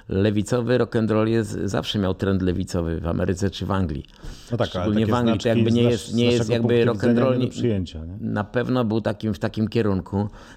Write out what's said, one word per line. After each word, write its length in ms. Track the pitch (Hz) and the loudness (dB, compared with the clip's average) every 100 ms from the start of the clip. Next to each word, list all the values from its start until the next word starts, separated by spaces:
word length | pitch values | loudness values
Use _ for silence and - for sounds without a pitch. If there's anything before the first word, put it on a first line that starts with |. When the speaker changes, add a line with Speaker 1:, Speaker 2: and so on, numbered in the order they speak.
| - | -4
Speaker 1:
lewicowy 680 | 92 107 104 95 123 120 123 | 2 2 2 0 0 2 2
rock'n'roll 500 | 113 113 110 110 110 | 2 0 2 2 2
jest, 240 | 113 101 | 2 0
zawsze 480 | 90 95 127 - 107 | -4 -2 -2 -2 0
miał 140 | 95 | 0
trend 280 | 92 98 95 | 0 0 2
lewicowy 580 | 92 90 92 90 82 82 | 2 0 -2 -2 -2 -2
w 80 | 82 | -2
Ameryce 420 | 90 90 87 95 | -2 -2 -2 -2
czy 160 | - 90 | -4 -2
w 60 | |
Anglii. 340 | 98 82 76 - - - - - | 0 -2 -4 -10 -16 -16 -14 -6
Speaker 2:
No 60 | 120 | -4
tak, 20 | |
ale 80 | 104 | -2
Speaker 1:
Szczególnie 320 | 92 107 107 | -2 0 2
Speaker 2:
takie 100 | 104 | 2
Speaker 1:
w 40 | 120 | 2
Anglii, 220 | 117 107 | 2 2
to 40 | |
Speaker 2:
znaczki 160 | 120 117 | 2 2
Speaker 1:
jakby 120 | 113 | 4
nie 100 | 117 | 4
Speaker 2:
z 40 | 120 | 4
nasz-, 60 | |
Speaker 1:
jest, 220 | 117 - | 2 -2
nie 180 | 117 120 | 0 2
Speaker 2:
z 20 | |
Speaker 1:
jest 160 | 120 110 | 2 2
Speaker 2:
naszego 40 | |
Speaker 1:
jakby 320 | 117 117 120 117 | 0 2 2 2
Speaker 2:
punktu 220 | 107 123 | 2 2
widzenia 180 | 117 131 | 4 2
Speaker 1:
rock'n'roll 60 | |
Speaker 2:
nie 60 | 123 | 2
do 60 | |
Speaker 1:
nie, 60 | 120 | -2
Speaker 2:
przyjęcia, 560 | - 123 98 85 80 82 | -2 -2 -2 -4 -10 -12
nie? 120 | 101 | -8
Speaker 1:
na 240 | 113 107 | -4 -4
pewno 420 | 101 123 120 127 113 | -2 -2 0 0 0
był 160 | 110 | 0
takim, 320 | 110 104 110 | -2 -4 -4
w 60 | 101 | -2
takim 280 | 113 - 107 | -4 -2 0
kierunku, 640 | 117 107 95 - 101 104 - - | 2 2 0 -2 -2 -2 -6 -20